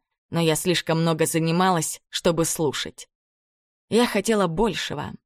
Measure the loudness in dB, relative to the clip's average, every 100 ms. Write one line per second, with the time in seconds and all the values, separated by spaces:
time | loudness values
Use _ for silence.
0 | _ _ _ 0 0 2 0 0 0 0
1 | 0 2 0 0 0 2 2 2 -2 -8
2 | _ -2 0 2 0 0 -2 -2 -8 -12
3 | -20 _ _ _ _ _ _ _ _ 2
4 | 2 0 0 2 0 0 -2 -2 -6 -8
5 | -10 -14